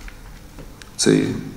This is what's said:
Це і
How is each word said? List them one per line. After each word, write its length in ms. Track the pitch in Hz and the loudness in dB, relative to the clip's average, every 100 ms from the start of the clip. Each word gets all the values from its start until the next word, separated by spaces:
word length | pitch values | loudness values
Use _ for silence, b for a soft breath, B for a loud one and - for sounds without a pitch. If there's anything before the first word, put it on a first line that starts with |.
| - - - - - - - - - - | -12 -12 -14 -16 -16 -14 -14 -14 -10 2
Це 200 | - 52 | 6 6
і 180 | 52 - - | 6 0 -6